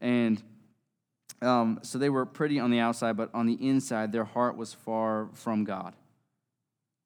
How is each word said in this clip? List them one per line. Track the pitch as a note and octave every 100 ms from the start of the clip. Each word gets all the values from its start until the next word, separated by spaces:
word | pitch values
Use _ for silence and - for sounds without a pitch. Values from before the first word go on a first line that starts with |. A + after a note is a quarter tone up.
And, | A#2+ A#2+ A#2 G#2+ - - _ _ _ _ _ _ - -
um, | A#2+ B2 A2+ A2
so | - B2+
they | C#3+
were | C3+ B2+
pretty | - D3+ C#3+
on | A#2+
the | A#2+
outside, | A#2 A#2 A#2 A2
but | A2+
on | A#2 A#2
the |
inside, | A#2 C3 C3+ C3+ A2+ A2
their | A2+
heart | G#2+ B2 B2 -
was | A2
far | - - A2+ A2 A2 G#2+
from | G#2+ A#2+ A2
God. | G#2 F#2+ F2+ - _ _ _ _ _ _ _ _ _ _